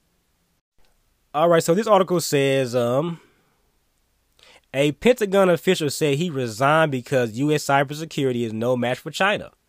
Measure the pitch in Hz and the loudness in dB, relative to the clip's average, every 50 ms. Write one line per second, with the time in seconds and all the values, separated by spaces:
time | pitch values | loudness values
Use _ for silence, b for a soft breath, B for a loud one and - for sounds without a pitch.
0 | _ _ _ _ _ _ _ _ _ _ _ _ _ _ _ _ _ _ _ _ | _ _ _ _ _ _ _ _ _ _ _ _ _ _ _ _ _ _ _ _
1 | _ _ _ _ _ _ - 147 165 170 170 165 - - 170 202 226 220 208 185 | _ _ _ _ _ _ -2 0 2 4 4 2 2 2 0 0 2 4 4 4
2 | 190 147 180 170 - - 151 139 139 135 135 135 131 120 117 127 117 120 123 135 | 4 2 0 -2 -2 0 0 0 2 2 2 0 0 0 -2 -2 0 0 0 -2
3 | 160 175 170 b b b b b b b b b b b _ _ _ _ _ _ | -2 -4 -6 b b b b b b b b b b b _ _ _ _ _ _
4 | _ _ _ _ _ _ _ b b b b b b - - 135 147 151 143 - | _ _ _ _ _ _ _ b b b b b b -8 -2 0 0 0 0 2
5 | - 226 254 - 220 196 185 196 190 180 170 160 - 190 185 - 156 139 - - | 2 2 2 2 0 0 2 4 4 4 2 2 2 0 0 0 0 -4 -2 -2
6 | 156 147 139 143 175 180 143 135 127 117 107 107 135 143 156 160 160 151 131 127 | 0 0 0 0 -2 -4 -4 -4 -6 -6 -2 0 2 4 4 4 2 2 0 -4
7 | 120 - 143 127 120 113 104 120 143 151 151 147 - - 139 139 143 135 151 151 | -4 -2 -2 0 0 -2 -2 -2 -2 0 0 -2 0 0 2 2 0 0 -6 -12
8 | 165 156 - 156 139 131 123 120 120 110 110 110 117 123 127 123 120 120 127 - | -12 -8 -4 -2 -2 -2 -2 -2 -4 -4 -4 -4 -2 -2 -2 0 -2 -4 -4 -6
9 | - 160 143 - 185 196 - - - - _ _ _ | -8 -12 -4 -2 -2 -2 -2 -4 -8 -14 _ _ _